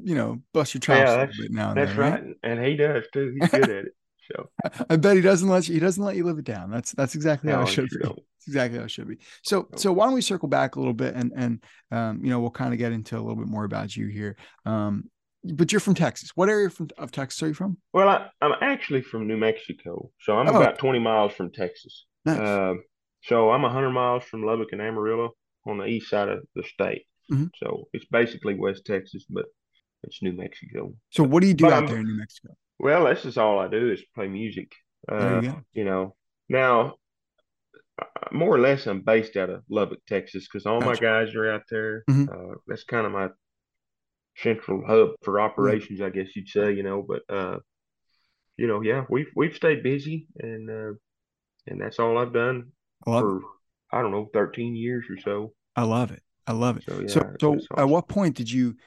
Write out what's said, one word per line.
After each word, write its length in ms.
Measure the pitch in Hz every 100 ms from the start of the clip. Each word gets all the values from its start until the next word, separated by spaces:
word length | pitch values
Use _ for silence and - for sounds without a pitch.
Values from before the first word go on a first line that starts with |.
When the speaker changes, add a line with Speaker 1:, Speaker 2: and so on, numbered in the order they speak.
Speaker 1:
you 120 | 190 151
know, 260 | 113 120 -
bust 200 | 160 143
your 80 | 131
chops 300 | 139 135 135
Speaker 2:
Yeah, 40 | 120
Speaker 1:
a 40 |
little 80 | 139
Speaker 2:
that's, 100 | 107
Speaker 1:
bit 140 | 110
now 200 | 110 104
and 80 | 104
Speaker 2:
that's 40 |
Speaker 1:
then, 140 | 139 104
right? 220 | 143 -
Speaker 2:
right. 40 | - -
And 200 | 117 117
he 120 | 127 151
does 300 | 151 135 -
too. 180 | 139 139 135
He's 140 | 175
good 200 | - -
at 160 | 98 -
it. 80 | - _ _ -
So 180 | - - -
Speaker 1:
<laughs> 260 | - - -
I 80 | 165
bet 180 | 202 190
he 60 |
doesn't 260 | 185 190 190
let 200 | 180 165
you, 80 | 165
he 40 |
doesn't 240 | 180 185
let 120 | 202 190
you 100 | 175
live 140 | 156
it 60 | 123
down. 260 | 107 92
That's, 200 | 113 -
that's 240 | - 135 156
exactly 360 | 156 147 151
how 80 | 135
Speaker 2:
No, 40 |
Speaker 1:
it 60 | 123
Speaker 2:
he 40 |
Speaker 1:
should 160 | - 131
Speaker 2:
sure 100 | -
Speaker 1:
be. 60 | -
Speaker 2:
don't. 120 | - - _
Speaker 1:
It's 100 | -
exactly 320 | 139 123 120
how 60 | 117
it 60 |
should 160 | - 107
be. 120 | 110 - -
So, 260 | - 196 -
Speaker 2:
No. 60 | -
Speaker 1:
so 160 | 196
why 120 | 185 226
don't 100 | 262
we 60 |
circle 280 | - 196 147
back 260 | 139 135 135
a 40 |
little 140 | 131
bit 220 | 117 131 127
and, 160 | 123 -
and, 280 | 120 113 - _ _
um, 280 | 113 113 113
you 60 | 131
know, 100 | 123
we'll 100 | 117
kinda 260 | - 127 117
get 140 | 117
into 240 | 113 107 113
a 60 |
little 140 | 110 110
bit 120 | 107
more 160 | 107
about 320 | 104 107 107 110
you 120 | 104
here. 300 | 104 104 101 - _ 113
Um, 440 | 110 104 101 - _ _ _
but 280 | 180 151 160
you're 80 | 208
from 140 | 196
Texas. 380 | 180 147 - - -
What 140 | 190
area 200 | 214 196
from, 200 | - 156 -
of 140 | 147
Texas 300 | - 135 -
are 40 | 160
you 60 |
from? 240 | 151 196 175 _
Speaker 2:
Well, 160 | 180 196
I, 200 | 190 - _
I'm 120 | 147 -
actually 400 | 277 269 - 139
from 260 | 131 113 107
New 100 | 110
Mexico, 760 | 110 110 - - - 85 - _
so 180 | - 107
I'm 100 | 147
Speaker 1:
Oh. 80 | 208
Speaker 2:
about 220 | 127 -
twenty 220 | 135 123
miles 340 | 113 110 104
from 180 | - 90
Texas. 540 | - 90 - - - _ _ 156
Speaker 1:
Nice. 140 | 143
Speaker 2:
Um, 420 | 107 101 95 90 - _ _ _
so 280 | - 117 110
I'm 120 | 127
a 60 | 131
hundred 220 | 127 135
miles 340 | 127 123 123 -
from 180 | 113
Lubbock 300 | 107 113 107
and 80 | 101
Amarillo 500 | 110 110 107 113 117 - _ _ 110
on 120 | 101
the 80 | 101
east 240 | 113 -
side 180 | 104 101
of 160 | 98 - 92
the 80 |
state. 420 | 92 - 95 - - _ -
Speaker 1:
Mm-hmm. 140 | 139 165 -
Speaker 2:
So 320 | - - -
it's 120 | - -
basically 500 | 117 117 - 104 95
West 300 | 98 95 -
Texas, 400 | 98 95 95 -
but 160 | 92 92 _ _ _ _ _
it's 180 | - -
New 120 | 95
Mexico. 600 | 90 92 - - - 101 - _
Speaker 1:
So 120 | -
what 180 | 143 160
do 60 | 190
you 60 |
do 120 | 156 165
Speaker 2:
But 60 |
Speaker 1:
out 120 | 151 147
Speaker 2:
I'm 20 |
Speaker 1:
there 120 | 113
in 60 | 110
New 120 | 107
Mexico? 360 | 107 - - - _ -
Speaker 2:
Well, 260 | 135 160 143
this 200 | 170 131
is 120 | 120
all 200 | 107 101
I 80 | 92
do 240 | 107 120
is 120 | 95 - -
play 120 | 98
music. 460 | 95 110 101 - - _ _ - 107
Speaker 1:
There 160 | 98
you 80 | 95
Speaker 2:
Uh, 0 |
Speaker 1:
go. 200 | 120 151 -
Speaker 2:
you 120 | 110 101
know, 300 | 95 95 - _ _ -
now, 460 | 131 131 117 117 - _ _ _ _ _ _ _ _ _ -
uh, 60 | - - -
more 220 | 143 170
or 60 | 147
less, 260 | 127 139 113
I'm 160 | 98
based 360 | 104 113 110 98
out 120 | 92
of 140 | 90 -
Lubbock, 360 | 107 98 - -
Texas, 400 | 101 - 95 -
'cause 180 | 104 101
all 160 | 117
my 120 | 120
Speaker 1:
Gotcha. 100 | 117
Speaker 2:
guys 320 | 113 110 110 110
are 160 | 110
out 120 | 107 -
there. 360 | 110 110 110 110
Speaker 1:
Mm-hmm. 160 | 135 139
Speaker 2:
Uh, 240 | 92 90 98 -
that's 160 | -
kinda 260 | - 120 104
my 200 | 98 95 - _ _ _ _ _ _ _ _ _ -
central 480 | 117 110 - 95 98
hub 300 | 110 107 -
for 160 | - 101
Speaker 1:
Right. 100 | 107
Speaker 2:
operations, 480 | - 101 107 107 98
I 120 | 98
guess 240 | 95 95 104
you'd 140 | 95
say, 220 | 104 104
you 100 | 98
know, 180 | 98 98
but, 220 | - - -
uh, 320 | 98 90 95 - _ _ _ _ _ _ _ _ -
you 120 | 117
know, 140 | 104
yeah, 240 | 110 131 127
we've, 220 | 127 151 -
we've 200 | 156 -
stayed 260 | 165 151
busy 460 | 131 143 143 160 160 -
and, 320 | 113 110 110
uh, 240 | 110 110 104 _ _ _ _ _ _ -
and 160 | 98
that's 180 | 101 -
all 180 | 117 117
I've 160 | 123
done 380 | 120 120 127 123 _ _ _ -
Speaker 1:
I 40 |
love 160 | 117 107
it. 0 |
Speaker 2:
for, 160 | 95 - - _ _ _
I 100 | 120
don't 100 | 113
know, 180 | 101 104
thirteen 420 | 107 101 - 117 117
years 300 | 117 123 117
or 80 | 92
so. 360 | 101 104 107 - _ -
Speaker 1:
I 80 |
love 280 | 113 113 120
it. 100 | - _ _ -
I 80 |
love 240 | 113 123 113
it. 60 | -
Speaker 2:
So, 120 | 92 101
Speaker 1:
So, 120 | -
Speaker 2:
yeah, 160 | - -
Speaker 1:
so 120 | 151
Speaker 2:
that's 140 | 147 - -
Speaker 1:
at 80 |
Speaker 2:
awesome. 60 | 139
Speaker 1:
what 180 | 165 -
point 280 | 202 180 123
did 140 | 113
you, 280 | 127 123 117